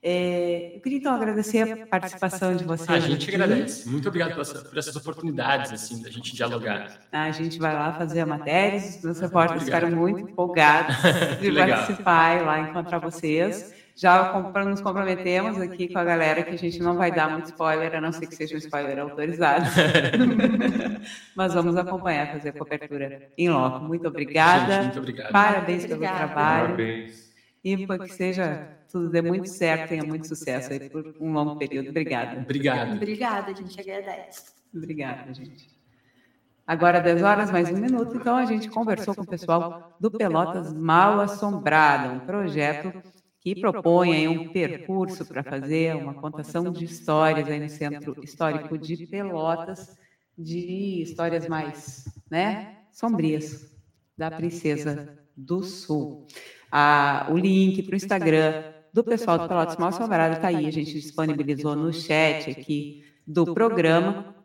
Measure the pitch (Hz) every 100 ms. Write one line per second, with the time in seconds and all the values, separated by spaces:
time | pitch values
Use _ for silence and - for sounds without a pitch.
0 | 175 180 180 175 175 175 170 190 262 277
1 | 269 247 220 214 214 226 220 220 220 185
2 | 180 185 190 180 185 180 175 165 165 165
3 | 156 139 - 190 196 240 - - 120 135
4 | 170 175 165 165 135 135 127 151 151 147
5 | 143 156 165 135 120 139 139 110 - 113
6 | 113 113 104 117 120 120 110 101 101 -
7 | - 151 156 156 165 165 160 151 147 156
8 | 170 160 156 151 147 160 202 202 196 175
9 | 165 170 180 175 165 165 139 170 170 165
10 | 170 196 208 - 175 175 151 151 156 131
11 | 175 143 - 135 202 - 185 - - 202
12 | 190 170 165 175 165 151 156 160 170 175
13 | 165 165 160 156 180 208 - - - -
14 | 185 180 185 196 190 190 196 202 202 190
15 | 190 185 185 185 214 202 180 180 175 180
16 | 175 170 156 156 165 175 175 170 175 175
17 | 180 156 156 156 156 - 160 156 165 160
18 | 160 165 160 - 156 156 156 147 143 135
19 | 143 147 156 165 165 143 165 - 151 165
20 | 139 220 247 226 - 214 254 - 240 208
21 | - - - - 190 185 170 175 180 180
22 | 180 151 147 147 147 143 147 147 151 143
23 | 139 135 139 - 175 151 127 127 151 170
24 | 165 165 147 151 160 180 180 - 127 131
25 | 131 117 - 202 208 202 185 175 175 156
26 | 160 185 151 151 151 160 165 - 113 113
27 | 113 - - _ _ _ 185 196 190 185
28 | 185 - 185 185 175 151 151 - _ 180
29 | 170 165 165 185 185 - 170 160 160 160
30 | 151 156 156 156 151 127 127 139 135 147
31 | 156 156 160 156 151 147 139 135 135 156
32 | 160 127 120 127 127 139 139 127 120 107
33 | 208 214 247 208 196 190 185 190 190 196
34 | 196 180 - - - _ _ 170 160 156
35 | 135 127 127 131 131 - _ _ _ _
36 | _ _ _ _ _ _ - 160 175 175
37 | 170 170 196 202 208 180 170 180 233 254
38 | 233 240 240 247 247 220 214 220 226 202
39 | 208 196 180 175 170 165 170 170 - _
40 | 220 214 208 160 170 180 160 156 160 160
41 | 196 208 202 202 208 196 143 156 151 139
42 | 127 127 127 202 190 151 147 147 185 180
43 | 175 _ _ _ - 185 208 185 170 170
44 | 175 160 156 165 165 175 160 151 - 190
45 | 185 190 160 - 139 139 135 160 160 156
46 | 139 139 147 151 147 170 175 175 165 -
47 | - 156 156 156 143 147 147 147 147 143
48 | 147 131 147 - 160 151 156 160 156 165
49 | 165 202 196 170 160 165 175 190 190 -
50 | _ _ _ - 160 170 175 185 196 180
51 | 160 165 170 165 165 160 147 147 - -
52 | - - - 160 196 208 208 - _ _
53 | 233 208 156 151 151 - - - _ _
54 | _ - 160 160 165 170 156 147 151 147
55 | 143 - _ - 135 180 190 - - 151
56 | 151 147 - - - - _ 143 147 147
57 | 143 139 135 160 190 190 190 185 185 196
58 | 190 202 165 156 156 156 - - _ 185
59 | 226 233 226 170 170 180 160 165 170 185
60 | 226 185 165 160 180 165 151 160 147 156
61 | 151 - 160 147 143 143 151 147 160 165
62 | 160 156 156 151 151 160 156 147 147 147
63 | - _ - 151 170 165 226 185 160 165
64 | 185 202 - -